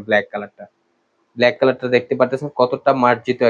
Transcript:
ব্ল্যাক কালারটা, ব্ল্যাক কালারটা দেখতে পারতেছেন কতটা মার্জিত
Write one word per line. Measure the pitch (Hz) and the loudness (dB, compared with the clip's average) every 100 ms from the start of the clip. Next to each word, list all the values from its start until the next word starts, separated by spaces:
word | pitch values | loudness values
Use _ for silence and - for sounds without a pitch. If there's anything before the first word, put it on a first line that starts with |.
| 104 | -2
ব্ল্যাক | 104 101 | 0 0
কালারটা, | 104 101 - 101 _ _ _ _ _ _ 120 | -8 -12 -16 -20 _ _ _ _ _ _ 0
ব্ল্যাক | 120 123 | 0 2
কালারটা | 131 127 123 123 | 0 0 0 0
দেখতে | 123 131 | 0 -2
পারতেছেন | 127 131 143 - | 0 -2 -4 -2
কতটা | 123 135 139 135 | -2 0 0 2
মার্জিত | 123 117 127 123 | 2 2 -2 0